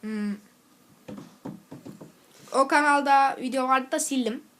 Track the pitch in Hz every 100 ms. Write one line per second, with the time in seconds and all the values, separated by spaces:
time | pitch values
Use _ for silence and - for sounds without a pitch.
0 | 214 214 208 202 _ _ _ _ _ _
1 | - - - - - - _ - - -
2 | - _ _ - - 254 269 311 294 285
3 | 277 277 277 - 247 262 262 262 262 311
4 | 302 277 226 262 -